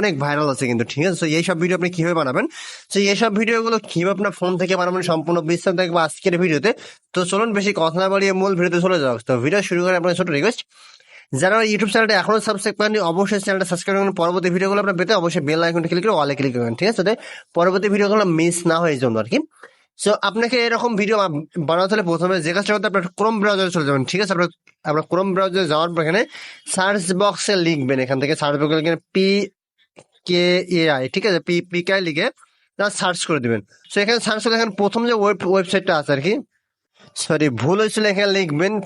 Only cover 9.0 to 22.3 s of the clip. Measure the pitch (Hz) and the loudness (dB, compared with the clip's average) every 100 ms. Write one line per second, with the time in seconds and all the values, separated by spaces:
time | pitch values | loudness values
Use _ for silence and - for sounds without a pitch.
9 | 135 117 - 123 131 202 196 175 180 180 | 0 -2 0 0 2 0 0 0 0 0
10 | 175 175 180 143 190 - - - - - | 0 -2 -2 0 0 -2 -10 -20 -20 -20
11 | _ - - 135 180 214 220 208 214 226 | _ -20 -8 0 2 2 2 0 2 2
12 | 220 202 165 220 214 202 208 - 208 214 | 2 2 2 0 0 -2 -2 -2 0 0
13 | 175 165 202 208 196 190 185 175 - 196 | 0 0 0 0 0 -2 0 -2 -2 0
14 | 196 190 170 185 180 175 190 202 202 180 | 0 0 0 2 2 2 0 0 0 0
15 | 180 214 170 170 143 160 165 170 165 175 | 0 2 0 -2 0 0 0 0 -2 -2
16 | 208 185 143 139 135 120 120 113 196 226 | 0 2 0 0 -2 0 -2 0 -2 0
17 | 180 226 - - - - 175 185 202 202 | 0 0 -4 -20 -6 0 2 2 0 2
18 | 202 214 196 160 170 175 170 160 170 139 | 2 2 2 2 2 2 0 2 2 0
19 | 127 110 107 240 330 _ - _ _ - | 0 0 0 -2 -2 _ -20 _ _ -4
20 | 202 208 202 202 233 247 233 226 240 214 | 0 2 0 0 0 0 0 0 0 0
21 | 202 214 190 147 151 180 147 170 190 214 | 0 0 0 -4 -8 -6 -2 0 2 0
22 | 175 165 180 | 0 0 0